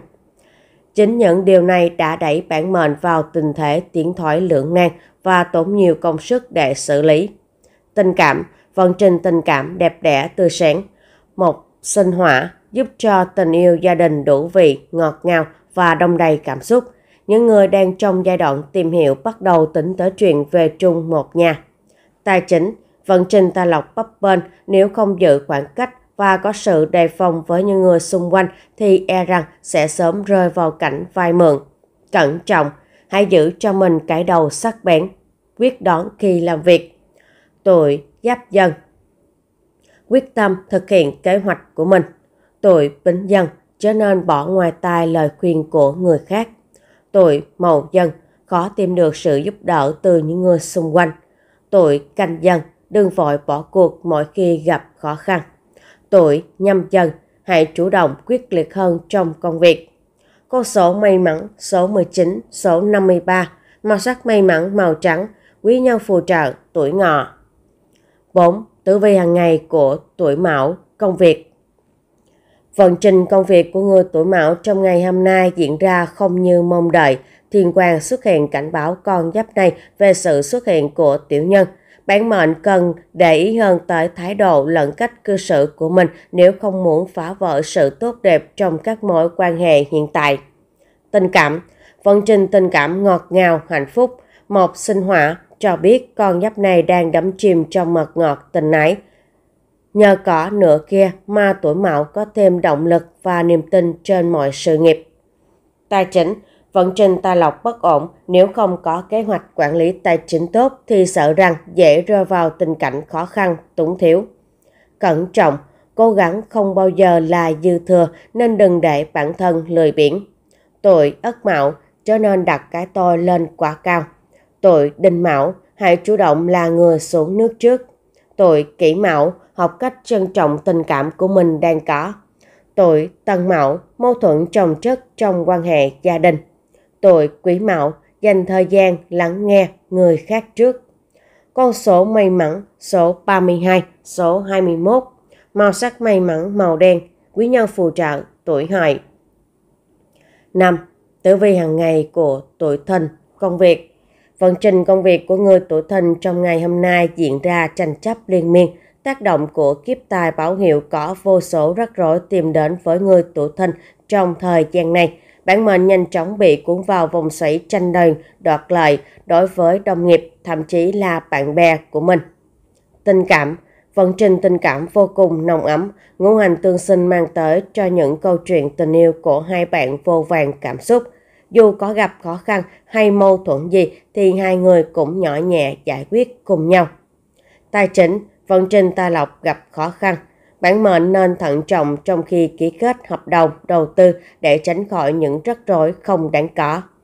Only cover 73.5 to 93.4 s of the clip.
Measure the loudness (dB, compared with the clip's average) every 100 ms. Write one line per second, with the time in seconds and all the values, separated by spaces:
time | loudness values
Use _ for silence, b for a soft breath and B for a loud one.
73.5 | 2 2 -2 2 2 2 0 0 2 0
74.5 | 0 -2 0 2 0 0 0 2 2 2
75.5 | 0 -4 -2 0 0 -2 -4 -2 0 2
76.5 | 2 2 0 0 2 2 0 b b b
77.5 | 0 0 2 2 0 -4 -4 0 0 -2
78.5 | -6 -6 -6 -6 -6 -4 -4 -2 -4 -4
79.5 | 0 0 -2 B 0 2 2 0 -2 -2
80.5 | -4 -2 -2 -2 0 0 0 -2 -4 2
81.5 | 2 2 b b b -2 0 0 0 0
82.5 | 0 0 0 0 -4 _ 0 2 2 0
83.5 | 0 0 0 -2 -4 -4 -6 -10 -2 2
84.5 | 2 2 -2 -2 -4 -8 _ -6 -6 -2
85.5 | -2 -2 -4 -2 0 0 B B 2 2
86.5 | 2 -6 -2 0 0 -4 -10 -10 -6 -4
87.5 | -4 -2 0 0 -2 -8 -2 0 0 -2
88.5 | -6 -4 -4 -6 -6 -2 0 0 -2 -4
89.5 | 0 2 2 2 -4 -4 -2 -2 -2 -8
90.5 | _ _ _ _ _ _ -2 2 2 0
91.5 | -2 -12 b b b 2 2 4 2 2
92.5 | -2 -2 -2 -2 -2 0 -2 -2 0